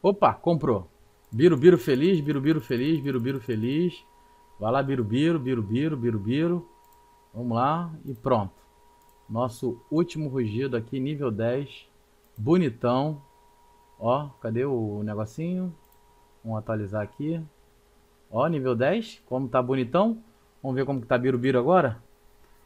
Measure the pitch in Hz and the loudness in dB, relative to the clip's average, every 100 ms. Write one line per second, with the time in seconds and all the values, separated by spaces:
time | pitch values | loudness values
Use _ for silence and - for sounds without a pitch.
0 | 190 202 147 - 170 165 147 104 87 _ | 0 4 2 2 0 0 2 0 -2 _
1 | _ _ _ 110 170 147 165 170 165 127 | _ _ _ 4 4 8 8 6 4 2
2 | 165 180 143 143 139 156 - 120 143 160 | 4 2 0 0 2 0 0 -2 0 0
3 | 139 127 120 139 113 110 117 147 175 - | 0 -2 -2 -4 -4 -2 0 0 0 -4
4 | - _ - _ _ - 107 131 135 135 | -20 _ -20 _ _ -6 -2 0 0 -2
5 | 107 120 156 165 127 123 98 117 156 147 | 0 2 2 0 -2 -2 -2 -2 -2 -2
6 | 117 110 98 135 170 175 - _ _ _ | -2 -2 -2 0 0 -2 -6 _ _ _
7 | _ _ _ 110 123 113 131 165 170 156 | _ _ _ -8 -2 0 0 0 -6 -10
8 | 143 123 143 120 95 - _ _ _ _ | -12 -6 0 2 0 -10 _ _ _ _
9 | _ _ - 110 156 - 127 - - 151 | _ _ -8 -4 -4 -4 -6 -6 -4 -2
10 | 170 156 151 131 113 107 135 120 113 135 | -2 -4 -4 -2 -2 -2 -2 -4 -4 -4
11 | 131 151 135 104 113 127 143 - - _ | -4 -2 -4 -2 -2 -2 -6 -14 -20 _
12 | _ _ _ - 107 180 156 110 120 127 | _ _ _ -8 2 2 2 0 0 0
13 | 147 147 - _ _ _ _ _ _ - | -2 -6 -14 _ _ _ _ _ _ -6
14 | 113 135 147 - 117 113 139 127 107 104 | 0 0 -2 -10 -4 -2 -2 -2 -2 -4
15 | 107 107 107 - 165 185 185 165 _ _ | -6 -6 -6 -6 -6 -4 -6 -10 _ _
16 | _ _ _ _ 113 110 110 110 101 107 | _ _ _ _ -8 -6 -4 -4 -4 -6
17 | 104 - 147 165 156 _ _ _ _ _ | -6 -6 -6 -6 -8 _ _ _ _ _
18 | _ _ _ 110 151 156 127 113 135 214 | _ _ _ 0 0 2 0 2 2 0
19 | 220 - _ 127 131 127 123 135 120 170 | -4 -14 _ -4 0 0 2 0 2 2
20 | 220 226 - _ _ _ 135 127 131 139 | 2 -2 -10 _ _ _ -6 -2 -2 -4
21 | 113 123 127 123 127 127 127 180 139 110 | 0 2 2 2 2 2 4 4 4 -4
22 | - _ _ _ _ _ | -16 _ _ _ _ _